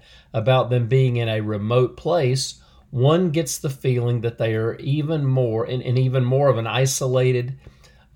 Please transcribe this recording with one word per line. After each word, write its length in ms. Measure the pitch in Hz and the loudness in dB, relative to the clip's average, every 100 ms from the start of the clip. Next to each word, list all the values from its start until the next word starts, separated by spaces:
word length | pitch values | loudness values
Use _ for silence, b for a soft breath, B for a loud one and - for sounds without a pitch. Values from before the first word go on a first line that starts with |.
| b b b | b b b
about 360 | 120 107 131 117 | -4 2 2 4
them 180 | 123 113 | 0 2
being 300 | 131 131 120 | 2 2 0
in 100 | 113 | -2
a 140 | 110 | -2
remote 560 | 107 107 104 123 123 - | -2 -4 0 2 2 -2
place, 640 | 156 175 127 131 - - b b b | -2 0 2 -2 -4 -12 b b b
one 400 | 127 135 170 185 | 0 2 4 2
gets 260 | 156 147 - | 0 -4 -6
the 120 | 147 | -6
feeling 520 | 135 131 123 120 120 | -4 -2 0 0 -2
that 160 | 117 - | -4 -4
they 180 | 113 110 | -2 -2
are 200 | 113 - | -2 -4
even 500 | 139 151 151 160 139 | -4 -2 -2 -2 0
more 400 | 131 123 110 - | 0 0 0 -4
in, 160 | 127 | -4
in 160 | 127 123 | -2 0
even 260 | 131 131 | 2 0
more 260 | 123 135 143 | 0 2 2
of 80 | 113 | 2
an 100 | 113 | 0
isolated, 920 | 117 135 - 131 127 127 123 123 135 b b b b b | 0 0 0 -2 2 2 0 -4 -10 b b b b b